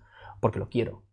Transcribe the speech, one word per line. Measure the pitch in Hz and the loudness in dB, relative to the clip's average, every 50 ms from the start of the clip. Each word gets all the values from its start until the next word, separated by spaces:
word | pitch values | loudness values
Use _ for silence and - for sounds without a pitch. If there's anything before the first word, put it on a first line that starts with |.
| - _ - - - - - - | -20 _ -20 -20 -20 -20 -4 0
porque | - - - - | 0 2 2 0
lo | - - | -4 -2
quiero. | - 117 113 - - - - _ | 0 0 0 0 -4 -10 -18 _